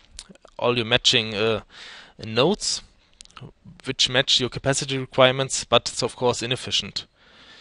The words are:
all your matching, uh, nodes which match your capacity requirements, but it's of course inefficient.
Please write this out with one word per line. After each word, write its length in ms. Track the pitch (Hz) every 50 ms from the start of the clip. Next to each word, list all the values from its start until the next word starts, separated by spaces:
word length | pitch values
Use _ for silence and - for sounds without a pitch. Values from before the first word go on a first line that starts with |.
| - - - - - - - - - - - -
all 180 | - 120 123
your 100 | 123 113
matching, 480 | 110 120 123 - - - 123 110 110 110
uh, 280 | 98 107 113 113 101 - - - - - - - - - - - - -
nodes 580 | 110 110 113 131 165 208 - - - - - - - _ _ _ _ _ - - - - - - 151 - _ - - - - -
which 240 | - 127 - - -
match 300 | 127 127 123 - - -
your 120 | 127 120
capacity 480 | - - - 135 135 - 147 135 135 135
requirements, 640 | 131 - - - 131 127 131 135 135 131 - - -
but 240 | - 117 120 - -
it's 140 | - - -
of 120 | 117 -
course 280 | - 123 123 113 - 113
inefficient. 640 | 117 127 - - - 95 - - 98 - - - - _ _ _ - - - - - - -